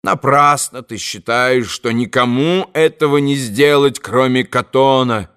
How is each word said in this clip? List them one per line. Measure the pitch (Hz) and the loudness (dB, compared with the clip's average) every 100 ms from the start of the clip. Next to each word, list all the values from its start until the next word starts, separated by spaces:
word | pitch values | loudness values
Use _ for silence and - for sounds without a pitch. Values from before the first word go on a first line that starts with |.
Напрасно | 98 95 123 139 147 147 - 123 | -4 -4 0 2 2 0 -4 -12
ты | 120 107 | -14 -12
считаешь, | - 107 101 120 127 127 110 | -10 -12 -4 -2 2 0 -2
что | - 120 | -6 -4
никому | 117 120 131 123 123 151 180 185 | -2 -2 0 0 0 0 -2 -2
этого | - 160 156 151 143 | 0 0 0 0 2
не | 139 139 | 0 -2
сделать, | 123 104 143 143 139 - | -4 2 2 4 2 -2
кроме | - 120 131 127 | -4 0 2 0
Катона | 127 127 120 131 135 131 127 110 90 | 0 -4 -2 2 4 2 0 -2 -6